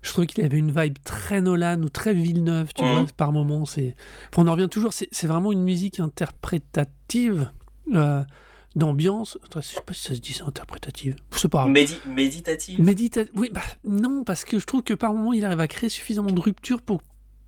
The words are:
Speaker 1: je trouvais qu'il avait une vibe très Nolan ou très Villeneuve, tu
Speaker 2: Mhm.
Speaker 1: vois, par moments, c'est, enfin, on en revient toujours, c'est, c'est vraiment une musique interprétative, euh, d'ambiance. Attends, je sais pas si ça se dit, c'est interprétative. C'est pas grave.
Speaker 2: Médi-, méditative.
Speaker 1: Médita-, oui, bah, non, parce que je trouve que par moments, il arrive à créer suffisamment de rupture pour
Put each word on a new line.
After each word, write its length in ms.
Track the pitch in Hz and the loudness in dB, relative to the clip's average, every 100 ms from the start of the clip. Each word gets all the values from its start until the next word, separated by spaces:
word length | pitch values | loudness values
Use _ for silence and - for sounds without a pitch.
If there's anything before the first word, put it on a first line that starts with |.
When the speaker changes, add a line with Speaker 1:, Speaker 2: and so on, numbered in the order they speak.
Speaker 1:
je 80 | - | -2
trouvais 180 | - 175 | 0 0
qu'il 160 | - | 0
avait 140 | 151 147 | 2 2
une 140 | 156 | 2
vibe 260 | 147 156 135 | 2 0 -2
très 380 | - - - 202 | -10 -10 -2 0
Nolan 400 | 185 175 170 170 | 2 2 2 0
ou 80 | 156 | -2
très 240 | - 220 | -2 0
Villeneuve, 580 | 185 165 170 165 165 156 | 2 2 2 2 0 -2
tu 100 | - | 0
Speaker 2:
Mhm. 80 | 254 | 2
Speaker 1:
vois, 140 | 247 254 - | 2 2 0
par 140 | 147 | 0
moments, 320 | 151 147 151 151 | 2 2 0 -2
c'est, 300 | - 127 - - - - | -4 -4 -6 -18 -20 -4
enfin, 120 | - | 4
on 40 | 170 | 4
en 60 | |
revient 160 | 165 185 | 4 0
toujours, 240 | 214 220 | 0 -2
c'est, 160 | - 202 | -2 -8
c'est 160 | - 160 | -4 0
vraiment 240 | 165 202 | 0 2
une 120 | 196 | 2
musique 360 | 185 180 190 - | 2 0 -2 -2
interprétative, 1500 | 160 - 160 - - 170 - - 143 - - 240 240 185 135 - - - 320 | -4 -2 -6 -6 -4 -4 -2 -4 -4 -6 -4 0 2 0 -2 -6 -20 -14 0
euh, 300 | 190 147 143 139 - - - _ | 2 4 2 -2 -12 -20 -20 _
d'ambiance. 640 | 143 156 143 175 214 220 - - | 0 2 4 2 0 -4 -12 -12
Attends, 140 | 160 | -12
je 80 | - | -10
sais 140 | - - | -12 -10
pas 80 | |
si 100 | 185 | -12
ça 120 | - 123 | -6 -6
se 60 | |
dit, 100 | - | -6
c'est 120 | 135 | -8
interprétative. 760 | 151 - - - - - 135 135 - | -8 -10 -14 -14 -12 -8 -6 -6 -8
C'est 180 | - 165 | -2 0
pas 100 | 160 | 2
grave. 120 | 131 | 6
Speaker 2:
Médi-, 280 | 139 143 - 139 | 6 4 0 -6
méditative. 760 | 131 135 160 170 160 - 185 | 0 0 0 -6 -6 -4 4
Speaker 1:
Médita-, 440 | 180 202 233 233 220 208 | 4 6 0 -2 -4 -2
oui, 160 | 240 | -4
bah, 80 | 180 - - | -4 -10 -10
non, 400 | - 202 247 277 | -2 0 0 -2
parce 220 | 233 175 - | -2 -6 -2
que 120 | 214 | -4
je 80 | - | 0
trouve 180 | 262 | -2
que 100 | - | -2
par 200 | 208 226 | -2 0
moments, 200 | 214 220 | 0 0
il 100 | 233 | 0
arrive 160 | 208 170 | 0 0
à 80 | 160 | -2
créer 220 | - 226 | -2 -4
suffisamment 420 | - - 208 202 | -4 -4 -2 2
de 80 | 180 | 2
rupture 420 | 190 190 - 247 | 2 -2 -4 -4
pour 220 | - 185 _ - - - | -2 -4 _ -20 -20 -20